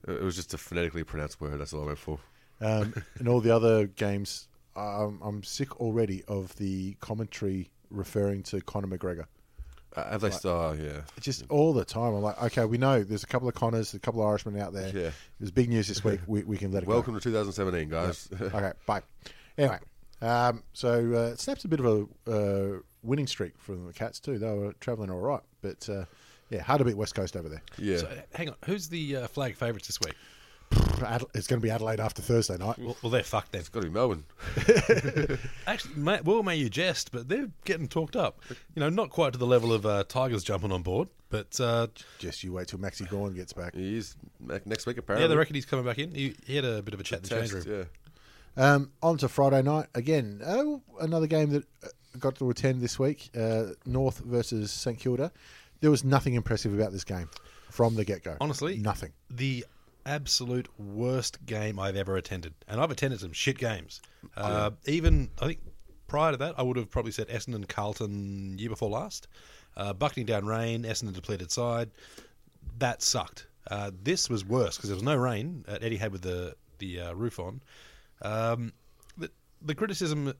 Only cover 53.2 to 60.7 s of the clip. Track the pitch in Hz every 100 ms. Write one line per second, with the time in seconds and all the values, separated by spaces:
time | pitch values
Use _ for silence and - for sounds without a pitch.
53.2 | - 120 113 113 107 - - 127 135 -
54.2 | 113 120 113 113 104 - - 117 127 123
55.2 | 156 - - - - - 151 143 135 135
56.2 | 135 120 - 110 117 101 107 95 - 95
57.2 | 82 - - - - - 117 113 104 95
58.2 | - 76 147 139 156 190 104 98 82 -
59.2 | _ 123 135 123 - - - _ 139 151
60.2 | 131 - 123 123 123